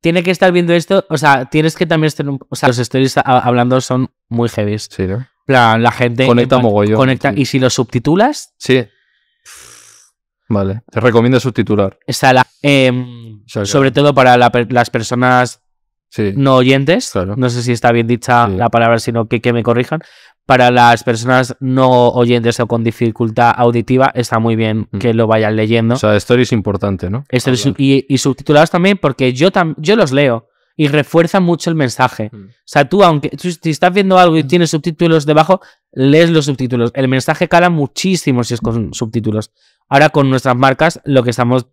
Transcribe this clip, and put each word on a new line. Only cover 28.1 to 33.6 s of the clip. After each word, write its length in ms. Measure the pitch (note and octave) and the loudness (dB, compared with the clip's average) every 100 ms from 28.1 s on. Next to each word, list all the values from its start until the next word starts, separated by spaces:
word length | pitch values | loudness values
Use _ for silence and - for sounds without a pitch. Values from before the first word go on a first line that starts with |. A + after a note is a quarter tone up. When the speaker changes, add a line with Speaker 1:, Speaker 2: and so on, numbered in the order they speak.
| C3+ | -2
Speaker 1:
subtitulados 520 | C#3+ C3 - D3 D#3+ | -2 -4 2 2 4
también, 280 | F3+ F#3 G3+ | 2 0 0
porque 340 | D3+ C3 C3 | -2 -2 -2
yo 180 | B2+ E3+ | 0 0
tam-, 240 | F#3+ E3 D3+ | 0 -4 -4
yo 180 | D#3 A3 | 0 2
los 160 | E3+ | 2
leo 360 | C3 C#3+ A2+ _ _ _ - | 2 0 0 _ _ _ -4
y 100 | D3+ | 0
refuerza 540 | D3+ C#3 E3 E3+ G3 | 0 0 0 2 0
mucho 300 | F3 E3+ - | 0 -2 -2
el 60 | E3 | -2
mensaje. 540 | C3 - B2+ - G#2+ | -2 -2 -4 -4 -12
Speaker 2:
Mm. 40 | G#2+ G2 | -12 -20
Speaker 1:
O 20 | _ | _
sea, 240 | _ D3+ C#3 | _ -2 0
tú, 140 | G3 | 4
aunque 280 | F#3 D3+ C#3 | 2 2 -4
tú, 200 | C#3 F3+ | -8 -10
si 200 | E3+ | -6